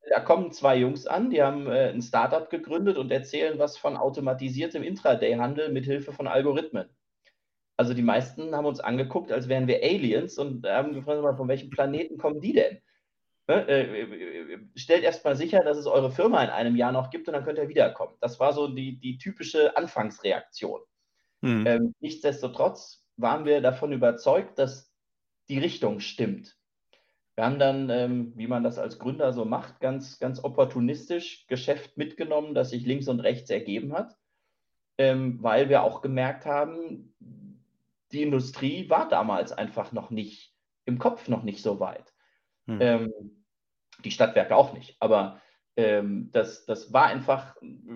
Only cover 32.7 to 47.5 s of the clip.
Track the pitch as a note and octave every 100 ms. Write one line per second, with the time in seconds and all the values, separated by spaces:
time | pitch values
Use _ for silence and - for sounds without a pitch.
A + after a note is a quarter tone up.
32.7 | A#2+ A#2 C#3 C3+ A#2+ A#2 B2+ - G#2 G#2
33.7 | G#2 C#3 D#3+ A#3 _ _ _ _ _ _
34.7 | _ _ - C3+ C3 C3 B2 A2+ A2 C#3+
35.7 | - - - C#3 C3 B2+ C#3 D3+ C#3+ D3+
36.7 | E3 E3 - - _ - G#2 G2+ - _
37.7 | _ _ _ _ C#3+ D3+ C3+ B2+ - C#3
38.7 | F3+ F3 D#3+ - F2 A2 F#2+ - - G#2
39.7 | - - A2+ - A2 G#2 - - _ _
40.7 | _ - B2 A#3+ A#3 - A2+ A2 G2+ A2
41.7 | G2+ F#2+ - _ _ _ _ _ _ -
42.7 | G#2+ B2 A#2 A2+ A2 G#2 _ _ _ _
43.7 | _ _ _ G#2 - A2+ G#2+ F#2 A2+ C#3
44.7 | - - _ A2 G#2+ G2 - _ _ _
45.7 | - A2 G#2 G2+ G2+ - A#2 G#2+ - -
46.7 | G#2+ - A2 D#3+ - - C3+ -